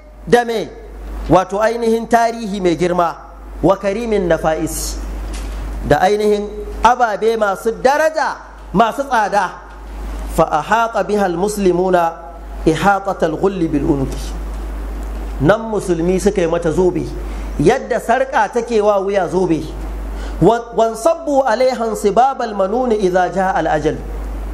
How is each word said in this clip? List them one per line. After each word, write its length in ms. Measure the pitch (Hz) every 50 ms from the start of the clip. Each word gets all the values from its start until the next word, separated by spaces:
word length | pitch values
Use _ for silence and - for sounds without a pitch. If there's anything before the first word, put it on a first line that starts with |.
| - - - - -
da 180 | 165 160 185 -
me? 240 | 233 233 214 170 127 - - - - - - - - - - - -
Wato 300 | 151 180 190 185 196 202
ainihin 460 | 220 220 233 233 233 226 226 226 226
tarihi 540 | 220 240 233 233 233 233 233 233 202 196 208
mai 140 | 185 175 165
girma, 380 | 139 175 175 180 175 170 160 147 - - - - - - - - -
wa 140 | - 165 190
karimin 480 | 190 - 202 196 226 240 226 208 208 185
nafa'is. 720 | 170 165 151 - 160 160 156 160 151 - - - - - - - - - - - - - - - - - - - - - - -
Da 100 | 120 143 147
ainihin 460 | 165 190 208 208 214 208 208 202 202 208 - - - - - - -
ababe 540 | 226 254 240 247 226 202 175 208 226 226
masu 340 | 220 214 202 190 185 - 226
daraja, 680 | 226 - - 254 285 302 311 320 320 311 269 220 151 - - - - - - - -
masu 300 | 185 233 220 - - 269
tsada. 640 | 277 254 226 214 190 185 202 185 175 - - - - - - - - - - - - - - - - -
Fa 100 | - 160
ahata 580 | - - 151 147 - 208 233 226 226 226 208 190
biha 220 | 170 208 202 196
al-muslimuna 880 | 185 170 165 190 208 208 202 196 180 175 180 185 185 185 175 170 165 165 - - - - - - - - - -
ihatatal 720 | 160 160 151 170 202 202 196 196 196 185 - 190 165 160
ghulli 320 | - 185 196 196 185 165
bil 160 | 156 147 143 135
unuki. 340 | 135 147 139 135 127 - - - - - - - - - - - - - - - - - - - - - - - - - -
Nan 200 | 135 156 202 226 226 226
musulmi 480 | 214 196 - 180 175 165 165 180 185 180
suka 220 | - 202 196 196
yi 60 | 170
mata 240 | 160 165 170 170 165
zobe, 360 | 151 - 185 180 - 160 135 - - - - - - - - - - -
yadda 400 | 147 175 240 269 - - 233 214
sarƙa 520 | - - 233 262 269 269 285 262 208 190
take 300 | - 240 226 240 240 214
wa 180 | 202 214 208 196
wuya 280 | 190 196 202 196 180
zobe. 360 | 151 160 185 190 160 165 151 - - - - - - - - - - - - - - - -
Wa-, 300 | - 220 226 233 226 - -
wansabbu 680 | 208 226 226 220 - - 330 330 330 - 294 285 262 262
alaiha 440 | 247 214 240 254 262 254 214 233 226
insibabal 600 | 208 208 - 202 185 214 247 269 269 254 240 226 208
manuni 400 | 202 190 190 214 254 254 247 220
idza 340 | 208 202 180 175 185 180 180
jaa 240 | - 190 190 185 190
al 120 | 180 160
ajal. 280 | 160 156 156 147 156 - - - - - - - - - - - -